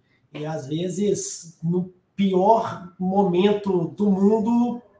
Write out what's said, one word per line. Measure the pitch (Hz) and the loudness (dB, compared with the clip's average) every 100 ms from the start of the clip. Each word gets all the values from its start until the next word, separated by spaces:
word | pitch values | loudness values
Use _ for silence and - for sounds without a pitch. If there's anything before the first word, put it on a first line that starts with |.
| _ _ _ | _ _ _
E, | 147 | -12
às | 151 156 135 | -8 -8 -6
vezes, | 160 180 175 208 175 - - 165 - | -6 -4 -2 -2 0 -4 -10 -14 -8
no | 165 180 180 - _ - | -2 -2 -4 -10 _ -2
pior | 196 180 196 226 - - - - | 0 2 4 4 2 -8 -14 -6
momento | 185 190 185 175 208 202 196 180 156 - | 0 2 2 4 2 2 0 -2 -2 -2
do | 208 | 0
mundo, | 190 202 220 214 240 240 240 - | 4 4 2 2 0 0 -4 -14